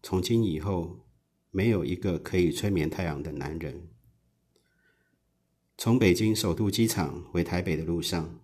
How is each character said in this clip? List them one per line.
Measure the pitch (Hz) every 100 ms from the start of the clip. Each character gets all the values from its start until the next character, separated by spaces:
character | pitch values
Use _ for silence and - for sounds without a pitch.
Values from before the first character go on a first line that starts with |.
从 | - 92
今 | 92 117
以 | 107 78
后， | 95 90 82 90 _ _ _ _ _
没 | 95 110
有 | 101 -
一 | 87
个 | 101 80
可 | - 92
以 | 87
催 | - 104
眠 | 92 78
太 | -
阳 | 87 71
的 | 78
男 | 73 71 82
人。 | 78 - 82 - _ _ _ _ _ _ _ _ _ _ _ _ _ _ _ _ _ -
从 | 113 123
北 | 101
京 | 87 110 107
首 | 98
都 | 80 104
机 | 98 113
场 | - 76 69
回 | - 87
台 | 85 87
北 | 87 78
的 | 80
路 | 85
上 | - 85 80 82